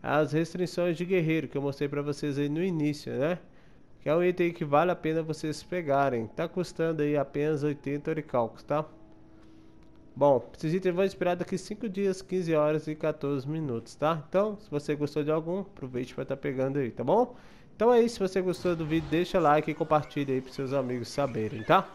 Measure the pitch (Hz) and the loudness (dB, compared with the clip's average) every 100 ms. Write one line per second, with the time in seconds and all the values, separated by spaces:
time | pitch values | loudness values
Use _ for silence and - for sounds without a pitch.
0 | - 143 151 151 165 180 175 - 175 160 | 0 0 2 0 -2 -2 -4 0 -2 -2
1 | 175 190 160 160 143 139 143 139 143 143 | 0 2 2 0 0 -4 -4 -2 -4 -2
2 | 143 143 151 139 143 151 190 165 147 147 | -4 -4 -2 0 0 0 0 0 0 -2
3 | - 120 143 180 - - - - - - | -6 -2 -2 -2 -8 -20 -20 -20 -20 -10
4 | - 160 180 180 170 170 151 143 175 170 | 0 2 2 2 0 0 2 4 4 2
5 | 156 160 160 156 156 151 - 180 160 139 | 0 0 -2 -4 -4 -6 -6 -6 2 4
6 | 139 120 113 - 165 185 175 - 165 160 | 4 2 -4 -4 -4 -2 -6 -2 -2 2
7 | 147 147 139 147 151 151 147 143 - 143 | 2 2 0 0 0 0 0 -2 -4 -4
8 | 147 156 147 127 117 - - 147 156 - | -2 -4 0 0 0 -4 -2 -2 -2 -12
9 | - - - - - - - - - - | -20 -20 -20 -20 -20 -20 -20 -20 -20 -20
10 | - - 143 131 - - 160 180 185 175 | -18 2 4 4 2 -6 -2 0 0 2
11 | 196 196 175 175 175 185 - 214 226 185 | 0 0 -2 -2 -4 -6 -8 -8 -8 -2
12 | 196 190 - 185 170 156 151 156 151 151 | -2 -2 -4 -4 0 2 4 2 -2 -4
13 | 156 151 143 143 131 160 151 117 113 - | -2 -2 -2 -2 -2 -4 -4 -4 -8 -2
14 | 147 165 143 180 208 208 - 147 147 147 | 0 0 0 0 0 -2 -6 -6 -2 -2
15 | 143 151 147 160 160 190 196 - 131 123 | -2 -2 0 0 0 -6 -6 -10 -8 -6
16 | 127 - 135 131 143 131 135 139 127 - | -6 -8 -8 -6 -4 -2 0 0 -2 -4
17 | 127 196 247 - - - - - 226 240 | 2 2 2 -2 -20 -20 -20 0 6 6
18 | 233 - 190 190 185 175 180 170 156 160 | 4 2 0 0 0 0 0 0 0 0
19 | 151 151 175 196 156 151 151 147 156 151 | 2 0 2 4 6 4 2 -4 2 2
20 | 143 - 139 131 135 - 135 139 127 123 | 2 -4 0 -2 -2 -6 -2 -2 -2 -4
21 | 117 - 139 113 107 110 107 170 92 | -4 -2 -2 -2 -4 -6 4 4 4